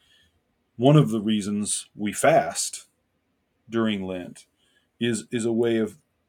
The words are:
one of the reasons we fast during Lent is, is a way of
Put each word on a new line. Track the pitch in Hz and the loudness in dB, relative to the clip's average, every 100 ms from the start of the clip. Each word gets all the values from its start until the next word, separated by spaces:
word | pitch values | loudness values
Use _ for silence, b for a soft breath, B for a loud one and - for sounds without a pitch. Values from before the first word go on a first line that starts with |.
| b b b b _ _ _ - | b b b b _ _ _ 2
one | 127 151 | 6 6
of | 113 | 6
the | 110 | 0
reasons | 104 107 98 104 101 - - | -2 -2 -2 -4 -4 -6 -10
we | - 104 | -8 -6
fast | - 135 156 82 - - - - _ _ _ _ _ _ _ - | 0 2 2 0 -6 -8 -10 -20 _ _ _ _ _ _ _ -6
during | 113 110 101 | -2 0 -2
Lent | 92 92 85 - - _ _ _ _ - | -4 -8 -10 -18 -20 _ _ _ _ -4
is, | 120 110 - | -2 -2 -4
is | 123 | -6
a | 117 | -2
way | 113 120 113 | 0 0 0
of | 104 - _ _ | -2 -8 _ _